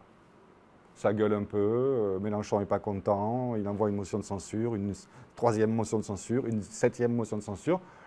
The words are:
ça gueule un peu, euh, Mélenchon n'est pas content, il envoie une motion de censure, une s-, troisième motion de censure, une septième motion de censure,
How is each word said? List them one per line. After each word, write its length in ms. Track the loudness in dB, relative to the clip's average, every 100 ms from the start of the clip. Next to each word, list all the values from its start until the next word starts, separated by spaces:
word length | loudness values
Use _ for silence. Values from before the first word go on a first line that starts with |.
| -10 -20 -20 -20 -20 -20 -20 -20 -20
ça 180 | -2 0
gueule 200 | 4 2
un 100 | 2
peu, 160 | 0 0
euh, 600 | 2 2 2 2 0 0
Mélenchon 400 | -2 -4 0 0
n'est 60 | 2
pas 120 | 0
content, 800 | 0 -2 0 2 0 -2 -2 -2
il 100 | -2
envoie 220 | 0 0
une 80 | 0
motion 240 | -2 -4
de 40 |
censure, 520 | -4 -8 -6 -4 -2 -2
une 140 | -4
s-, 180 | -6 -12 -20 -20
troisième 400 | 0 2 4 4
motion 240 | 2 0 -2
de 60 |
censure, 420 | -2 -6 -2 -2 0
une 160 | -4
septième 500 | -6 0 0 2 0
motion 240 | 0 -2 -6
de 60 |
censure, 380 | -6 -4 -2 -2 -4 -20